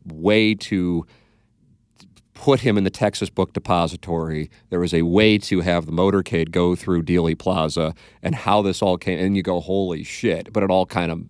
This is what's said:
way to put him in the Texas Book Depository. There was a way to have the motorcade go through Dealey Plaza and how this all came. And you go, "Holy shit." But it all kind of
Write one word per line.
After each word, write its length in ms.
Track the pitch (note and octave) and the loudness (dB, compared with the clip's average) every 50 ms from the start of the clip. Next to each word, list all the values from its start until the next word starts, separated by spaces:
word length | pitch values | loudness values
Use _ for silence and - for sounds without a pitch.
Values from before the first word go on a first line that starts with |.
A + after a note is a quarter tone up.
| _ | _
way 480 | F2+ D#2+ D#2 E2 G2+ G#2+ A2 G#2+ G#2+ A2 | -16 -12 -2 2 4 4 4 4 4 2
to 500 | G2+ - - G#2 F#2 F2+ F2+ F2 E2+ - - _ _ _ _ _ _ _ _ _ _ _ _ _ _ _ _ _ _ - - _ _ _ _ _ | -2 -4 -4 -2 -2 0 0 -2 -2 -4 -6 _ _ _ _ _ _ _ _ _ _ _ _ _ _ _ _ _ _ -20 -20 _ _ _ _ _
put 260 | - - C#3+ C#3 B2 | -2 2 2 2 4
him 180 | - B2 G#2 G#2 | 4 2 2 2
in 60 | F#2+ | 2
the 60 | F#2 | 0
Texas 400 | - - G#2+ G2+ - - G#2 F#2 | 0 0 -2 -2 0 -2 -6 -6
Book 220 | - - F#2 - | -2 -4 -4 -2
Depository. 1000 | - G2+ - - F#2 F2 E2+ D#2+ F2 E2+ - - E2+ E2 D#2+ D#2+ D#2 D#2 D#2 - - _ _ _ | -4 -8 -2 0 0 2 2 0 -4 -8 -8 -6 -4 -4 -4 -4 -6 -6 -8 -8 -12 _ _ _
There 100 | F#2 F2 | -4 -2
was 140 | F2 E2 E2+ | -2 0 0
a 80 | E2 | 0
way 360 | E2+ E2+ E2+ G2+ A2 A2 G#2+ G#2 | 2 2 4 4 6 6 4 2
to 220 | - - G2+ F2+ | 0 0 -2 0
have 260 | E2 F2+ F2 F2 D#2+ | 0 0 0 0 -2
the 60 | D2+ | -2
motorcade 580 | D#2+ E2+ F#2 G2 G2 G2 F2+ - F#2 E2+ D#2+ D#2+ | 0 2 2 2 2 2 0 0 -2 -2 -2 0
go 260 | E2 F2+ F2 F2 F2+ | 0 0 0 0 0
through 260 | - - G2 F2+ E2+ | -2 -2 -2 0 0
Dealey 340 | E2 D2+ E2+ F2 E2 E2 D#2+ | 0 2 0 2 2 0 -2
Plaza 580 | D#2 - F#2+ F#2+ F2 D#2 D#2 - F2 D#2+ D#2 E2+ - - - _ _ | -2 -2 -2 0 0 -2 -2 -2 -2 -2 -4 -4 -8 -18 -20 _ _
and 120 | - F#2 D#3 | -4 -4 -4
how 280 | A#2+ - A2 G#2 G#2 | -2 0 2 2 4
this 180 | G2+ G2 F#2 - | 2 2 0 0
all 160 | G#2+ G2 F2+ | 0 0 0
came. 220 | F2 - F#2+ F2+ D#2 | 0 -2 -4 -2 0
And 180 | F#2 G2 G2+ | 0 0 0
you 60 | G2 | 0
go, 180 | E2+ F#2+ F2+ F2 | 0 0 -2 -4
"Holy 440 | D#2+ F2 F#2+ G2 G2 F2+ E2+ D#2 - | -2 -2 -2 -2 0 -2 -4 -6 -8
shit." 480 | - - - - A2+ E2 E2 - - | -12 -12 -2 -2 -2 0 -2 -4 -4
But 100 | - G#2+ | -2 -2
it 80 | G2 F#2+ | 0 2
all 160 | F#2 F#2+ F#2 | 2 2 2
kind 240 | - - F#2 F2 E2 | 0 -2 -4 -2 -2
of 140 | E2 E2 E2 - | -4 -6 -8 -14